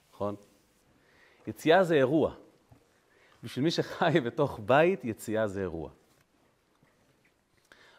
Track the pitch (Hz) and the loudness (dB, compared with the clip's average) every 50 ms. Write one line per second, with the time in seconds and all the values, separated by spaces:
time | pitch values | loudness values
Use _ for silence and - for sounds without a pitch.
0 | _ _ _ - 98 104 104 - - _ _ _ _ _ _ _ _ _ _ _ | _ _ _ -8 -8 -8 -8 -10 -16 _ _ _ _ _ _ _ _ _ _ _
1 | _ _ _ _ _ _ _ _ _ 107 110 - - 156 160 190 185 165 170 139 | _ _ _ _ _ _ _ _ _ -14 -14 -4 2 4 4 4 4 4 2 2
2 | 131 120 156 156 113 90 - - - - _ _ _ _ - _ _ _ _ _ | 2 2 2 2 0 0 -2 -8 -18 -20 _ _ _ _ -20 _ _ _ _ _
3 | _ _ _ _ _ _ _ _ - 113 - 123 139 170 165 - 143 - - - | _ _ _ _ _ _ _ _ -18 -10 -6 -2 -2 -2 -2 -2 -4 -6 -4 0
4 | 190 170 143 165 120 117 - - 143 - - - 104 98 127 147 165 180 196 185 | 0 2 2 2 0 0 -2 -2 -2 -2 -2 -8 0 2 4 4 6 4 2 -2
5 | - 113 104 - - - 104 110 110 104 95 101 95 87 80 82 76 67 - _ | -4 -8 -8 -8 -6 -4 -2 -2 -2 -2 -2 -4 -6 -6 -6 -8 -10 -12 -16 _
6 | _ _ _ _ _ _ _ _ _ _ _ _ _ _ _ _ _ _ _ _ | _ _ _ _ _ _ _ _ _ _ _ _ _ _ _ _ _ _ _ _
7 | _ _ _ _ _ _ _ _ _ _ _ _ _ _ - _ - - _ | _ _ _ _ _ _ _ _ _ _ _ _ _ _ -20 _ -20 -20 _